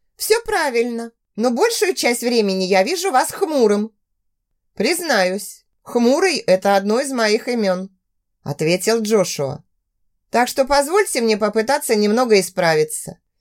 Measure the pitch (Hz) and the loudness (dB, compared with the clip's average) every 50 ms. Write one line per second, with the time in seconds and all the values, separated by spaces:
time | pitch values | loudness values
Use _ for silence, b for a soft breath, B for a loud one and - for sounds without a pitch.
0 | _ _ _ - - - 427 466 466 453 427 370 320 285 240 233 233 247 233 233 | _ _ _ -8 -2 0 0 0 0 -2 -2 -2 -2 0 0 -2 -2 -2 -4 -8
1 | 233 233 - _ _ _ _ - 220 254 240 240 381 466 466 - 415 370 - - | -10 -10 -14 _ _ _ _ -2 -2 0 0 2 0 0 0 0 -2 -2 -2 0
2 | - 240 240 240 233 240 240 233 214 202 190 190 185 180 196 190 190 233 359 349 | 0 0 0 0 -2 0 0 2 2 0 0 -2 0 2 2 2 2 2 0 -2
3 | 349 392 269 254 311 - - - 392 349 302 277 240 214 208 208 208 220 - _ | -2 0 0 0 0 0 -2 -4 -4 -2 2 2 2 2 2 0 -2 -4 -8 _
4 | _ _ _ _ _ _ _ _ _ _ _ _ _ _ _ - 190 262 349 339 | _ _ _ _ _ _ _ _ _ _ _ _ _ _ _ -4 -2 -2 -2 -2
5 | 359 320 262 208 185 185 185 208 - - - - _ _ _ _ _ - - 240 | -2 0 0 0 0 0 -2 -4 -8 -12 -16 -20 _ _ _ _ _ -6 -2 0
6 | 240 233 262 320 370 381 311 240 - - 185 190 - 196 202 196 190 202 214 240 | 2 2 2 2 2 0 0 -2 0 0 0 2 2 2 2 2 2 0 0 -2
7 | 294 277 269 240 226 214 208 220 - 262 233 240 214 190 185 180 185 196 _ _ | -2 -2 -2 -2 0 0 0 0 -2 -2 -2 0 0 0 -2 -2 -6 -10 _ _
8 | _ _ _ _ _ _ _ _ - - 143 - 160 156 175 185 - 214 226 226 | _ _ _ _ _ _ _ _ -10 -8 -6 -2 0 0 0 0 0 0 0 0
9 | 220 208 220 214 180 - - - 143 135 139 - - _ _ _ _ _ _ _ | 0 0 2 2 0 0 -2 -4 -6 -6 -6 -10 -14 _ _ _ _ _ _ _
10 | _ _ _ _ _ _ - 226 247 240 - 285 269 254 277 277 285 277 339 415 | _ _ _ _ _ _ 0 0 0 0 0 0 0 2 2 2 2 2 2 0
11 | 403 - - 269 233 226 220 202 214 208 196 220 220 226 269 302 - - 233 214 | 0 0 0 0 0 0 0 0 0 0 0 0 0 0 -2 -2 0 0 0 2
12 | 208 208 214 240 254 240 214 196 180 - - - 175 165 160 156 156 156 - - | 2 2 2 2 2 4 4 2 2 0 -2 -2 0 2 2 2 0 -2 -4 -8
13 | - - 170 - _ _ _ _ | -12 -14 -16 -18 _ _ _ _